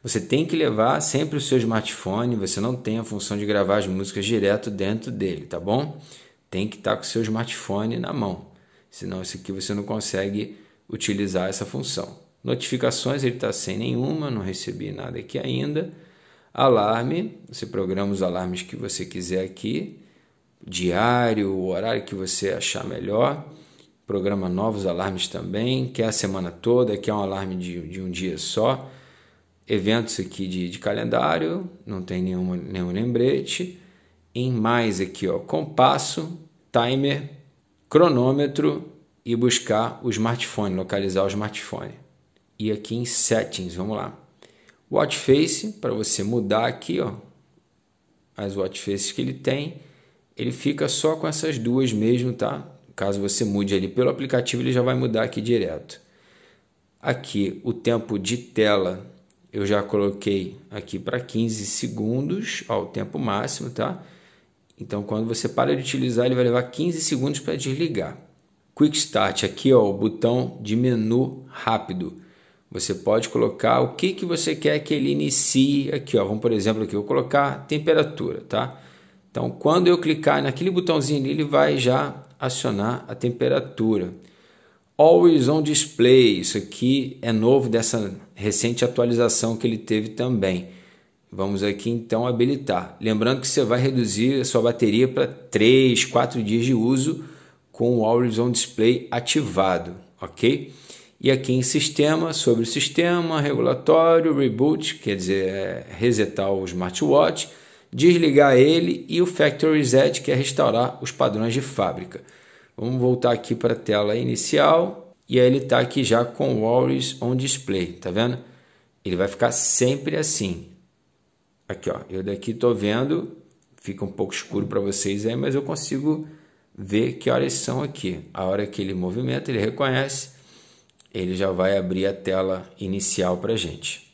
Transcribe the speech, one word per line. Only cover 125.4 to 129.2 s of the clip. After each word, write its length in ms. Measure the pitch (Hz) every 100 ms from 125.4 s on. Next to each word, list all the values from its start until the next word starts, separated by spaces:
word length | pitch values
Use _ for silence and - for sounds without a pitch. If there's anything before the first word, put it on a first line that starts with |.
| 139 139
eu 80 |
consigo 640 | 139 156 - 135 147 151 156 - _ _ _ -
ver 360 | 95 104 123
que 160 | 123 127
horas 240 | 123 135
são 280 | 131 - 127
aqui. 380 | 143 - 92 82 73
A 120 | - 92
hora 220 | 101 104
que 140 | -
ele 120 | 95
movimenta, 560 | 92 90 104